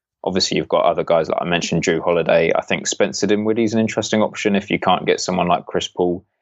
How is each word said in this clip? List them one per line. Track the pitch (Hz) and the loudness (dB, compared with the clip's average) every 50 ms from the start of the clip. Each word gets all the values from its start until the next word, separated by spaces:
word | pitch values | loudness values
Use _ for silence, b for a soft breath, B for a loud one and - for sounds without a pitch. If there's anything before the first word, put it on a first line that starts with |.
| _ _ _ _ | _ _ _ _
Obviously, | - - 92 95 - - - | -6 -2 0 0 0 0 0
you've | 85 76 - | -2 0 2
got | 85 80 - | 2 2 2
other | 85 82 85 82 | 2 0 0 0
guys, | - 82 82 80 - | 2 2 2 2 0
like | - - | -2 -2
I | 71 | -2
mentioned, | 87 87 82 - - 87 82 - | 0 -2 -2 0 -2 -2 0 0
Jrue | 90 82 78 | 0 0 0
Holiday. | - 90 85 85 80 - 85 85 82 82 - | 0 0 0 2 2 2 2 2 2 2 0
I | - | 0
think | - - 95 78 - | -2 -2 -4 -4 -4
Spencer | - - - 101 76 - - - | -4 -2 0 -2 -2 0 -2 0
Dinwiddie's | 98 107 104 107 110 110 117 117 107 113 | 0 0 0 0 0 0 0 0 0 2
an | 110 | 0
interesting | 110 107 - 113 104 - - 107 | 0 0 -2 -4 -2 0 0 0
option | 104 - - - - 107 101 | 0 0 -2 -2 0 0 0
if | 98 - - | 0 0 -2
you | 90 - | -2 0
can't | - - 92 - - | 2 2 0 2 2
get | - 82 - | 0 0 0
someone | - - 90 90 87 87 | 0 -2 -2 0 2 2
like | 87 - - | 0 0 -2
Chris | - - 90 - - | -4 -4 -4 -4 -4
Paul, | - - 90 90 87 95 - _ _ _ | -2 -2 0 0 -2 -4 -8 _ _ _